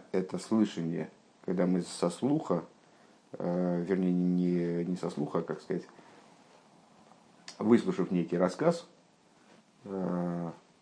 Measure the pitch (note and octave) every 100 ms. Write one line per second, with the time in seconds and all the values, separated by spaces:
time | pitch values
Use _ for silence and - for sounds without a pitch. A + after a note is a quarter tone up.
0 | - F#2+ F#2 F2+ - A2 G#2 - E2 E2+
1 | D#2+ - _ _ - F2+ F2+ F#2 - -
2 | F2 - B2+ D3+ - E2+ D#2+ - - -
3 | - - _ - F#2 F2 F2+ F2 F2 F#2+
4 | F#2 F2+ F2+ F2+ F2+ F2 F2 E2+ E2+ F2+
5 | E2+ - - E2+ - D#2 - - - -
6 | - - - - - - - - - -
7 | - - - - - - G#2+ A2+ F#2 F2
8 | F2 F2+ E2 F2 F2+ - D#3 E3+ - -
9 | _ _ _ _ - - _ _ G2+ G2
10 | F2+ F2+ F2 F2 E2+ - - _